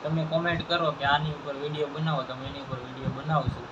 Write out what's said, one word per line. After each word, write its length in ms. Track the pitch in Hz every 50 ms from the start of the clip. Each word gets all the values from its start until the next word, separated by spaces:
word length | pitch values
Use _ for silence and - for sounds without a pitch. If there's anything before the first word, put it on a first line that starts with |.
| -
તમે 220 | 151 160 165 156 156
કોમેન્ટ 380 | 160 165 170 175 170 165 -
કરો 240 | - 170 170 170 151
કે 140 | 139 131 139
આની 260 | 139 143 147 156 156
ઉપર 220 | 147 139 131 143 139
વીડિયો 340 | 135 143 151 151 151 151
બનાવો, 360 | 139 143 151 160 160 151 139 131
તમે 220 | 127 127 127 131
એની 140 | 135 139 139
ઉપર 180 | 135 135 131
વીડિયો 320 | 123 123 127 131 135 131 135
બનાવશો. 580 | 131 131 139 156 160 147 131 120 - - - -